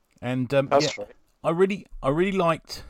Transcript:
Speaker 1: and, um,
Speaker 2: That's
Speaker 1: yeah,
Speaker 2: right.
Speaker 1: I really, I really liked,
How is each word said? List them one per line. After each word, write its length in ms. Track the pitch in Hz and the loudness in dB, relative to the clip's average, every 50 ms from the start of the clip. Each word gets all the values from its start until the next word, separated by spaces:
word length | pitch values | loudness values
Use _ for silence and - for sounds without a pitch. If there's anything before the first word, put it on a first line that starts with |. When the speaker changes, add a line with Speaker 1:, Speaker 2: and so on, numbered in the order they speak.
| _ _ _ - | _ _ _ -12
Speaker 1:
and, 320 | - 123 127 127 127 120 143 | -8 -6 -4 -2 -2 0 2
um, 160 | 139 135 - | 0 2 4
Speaker 2:
That's 300 | 139 143 151 139 - - | 2 2 2 2 -2 -6
Speaker 1:
yeah, 60 | 101 | -12
Speaker 2:
right. 120 | - - _ _ _ _ _ - | -16 -16 _ _ _ _ _ -4
Speaker 1:
I 60 | 147 | -2
really, 360 | 165 170 196 190 208 185 - - - - - | 2 2 2 2 2 -2 -8 -12 -12 -6 -2
I 60 | 135 | 0
really 280 | 143 160 180 202 196 | 2 2 2 0 2
liked, 480 | 190 175 165 160 - - - - - - - | 2 2 2 0 0 -4 -14 -16 -16 -16 -18